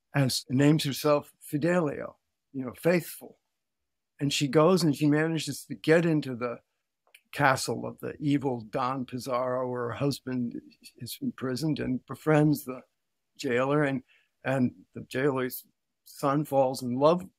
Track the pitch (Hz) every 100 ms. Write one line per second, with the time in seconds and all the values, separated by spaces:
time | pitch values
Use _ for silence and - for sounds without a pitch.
0 | _ 143 131 - - 131 143 156 147 123
1 | 151 147 123 _ - 151 156 180 156 135
2 | - - _ _ _ 135 127 104 160 180
3 | 156 - 120 - _ _ _ _ _ _
4 | _ - 139 - 147 147 156 185 165 135
5 | 151 147 160 160 143 135 - 123 - 160
6 | 170 151 139 120 120 117 _ _ _ _
7 | _ _ _ - 143 135 - 117 120 120
8 | 127 - 151 143 135 120 110 139 127 135
9 | 123 127 117 123 127 127 127 123 120 113
10 | 143 135 - 127 120 - - _ - -
11 | 117 - - - 131 127 156 135 120 127
12 | - 127 - 151 151 147 - 127 - _
13 | _ _ _ - 143 120 135 147 147 135
14 | - _ _ _ 127 135 123 - - -
15 | 76 123 143 131 127 - - _ _ _
16 | - - 143 143 147 135 131 131 127 123
17 | 147 175 185